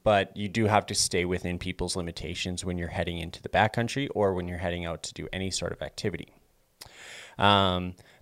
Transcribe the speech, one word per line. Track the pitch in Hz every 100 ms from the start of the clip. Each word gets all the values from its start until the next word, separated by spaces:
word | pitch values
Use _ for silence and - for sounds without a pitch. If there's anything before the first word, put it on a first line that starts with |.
but | 107 101 95 -
you | 104
do | 113
have | 104 104 -
to |
stay | 101 - 90 90
within | 90 87 87
people's | 92 - 90 92
limitations | 85 - 78 90 92 87
when | 92 87
you're | 85
heading | 92 85 87
into | 82 -
the | -
backcountry | 92 107 120 117 139 139
or | 104 98
when | 92 87
you're | 87
heading | 90 87 85
out | 80
to | -
do | - 78
any | 92 95
sort | - 85
of | 85
activity. | 69 - 104 85 - _ _ _ _ _ - - - - - -
Um, | 101 101 95 90 90 - - _